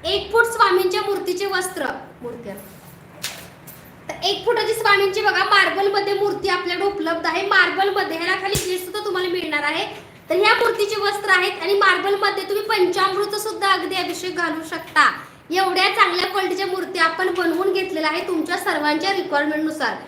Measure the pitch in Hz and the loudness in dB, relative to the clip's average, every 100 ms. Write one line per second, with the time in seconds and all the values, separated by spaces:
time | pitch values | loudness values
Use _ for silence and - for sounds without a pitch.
0 | 330 392 - 453 466 427 403 370 370 415 | -2 -2 2 2 2 4 4 4 2 0
1 | 403 392 370 - 392 370 370 330 269 - | -2 -2 -2 -2 -2 -2 -4 -4 -6 -6
2 | - - 240 226 202 196 - - - - | -14 -14 -12 -10 -12 -14 -16 -20 -20 -20
3 | - - - - - - - - - - | -20 -12 -10 -10 -18 -20 -20 -20 -20 -16
4 | - 302 370 403 440 453 - 440 427 392 | -14 -4 -2 0 0 0 0 2 4 4
5 | 392 403 403 381 392 415 349 339 392 403 | 4 2 0 2 4 4 4 2 2 2
6 | 403 392 403 - 381 359 359 349 403 - | 0 0 0 0 0 -2 -2 0 0 0
7 | 320 330 330 339 403 392 349 302 392 392 | -2 -2 -2 -2 2 4 4 4 0 0
8 | 381 320 349 381 392 415 359 359 359 415 | -2 -4 -2 -2 -2 -2 -2 -4 -4 -6
9 | 415 359 370 359 311 294 285 330 427 - | -4 -2 -2 -2 -2 -2 -2 -2 -6 -8
10 | - - - 349 427 453 466 - 403 427 | -18 -20 -2 2 4 4 2 2 0 0
11 | 403 403 403 370 370 370 339 403 392 359 | -2 -2 2 2 2 -2 0 4 4 4
12 | 392 403 403 403 - 415 427 440 359 339 | 0 0 0 -2 -2 -2 0 2 2 2
13 | 381 381 403 415 427 339 392 359 320 370 | 0 0 -2 -2 -4 -2 0 0 0 -4
14 | 349 330 359 320 330 311 320 320 - 302 | -4 -6 -6 -4 -4 -4 -8 -10 -2 2
15 | 285 - - - - 359 381 359 392 403 | 2 0 -14 -20 -4 0 2 2 2 4
16 | 381 349 370 392 370 359 392 370 339 349 | 2 2 -2 -2 -2 -2 -4 -4 -4 0
17 | 320 320 370 359 339 330 381 370 359 320 | 0 0 -2 0 0 0 0 0 -2 -2
18 | 311 330 370 330 302 370 392 311 302 302 | -2 -2 -2 -4 -2 -2 -2 0 0 0
19 | 370 392 311 285 302 302 311 - 240 196 | 0 -2 0 0 0 0 -2 -2 -4 -4